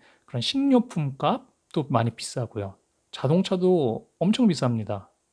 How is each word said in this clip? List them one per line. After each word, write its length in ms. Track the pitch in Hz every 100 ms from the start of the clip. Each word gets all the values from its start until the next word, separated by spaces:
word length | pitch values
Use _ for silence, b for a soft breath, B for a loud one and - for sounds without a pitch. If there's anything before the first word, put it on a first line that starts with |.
| b b
그런 160 | _ 123
식료품 800 | 117 269 277 254 240 - 143 135
값도 680 | 147 247 - _ _ - 139
많이 200 | 120 117
비싸고요. 640 | - - - 117 107 98 - _ _ _
자동차도 960 | - 131 170 185 190 185 180 131 110 - _
엄청 280 | 170 220 233
비쌉니다. 600 | 156 131 117 98 101 92 _ _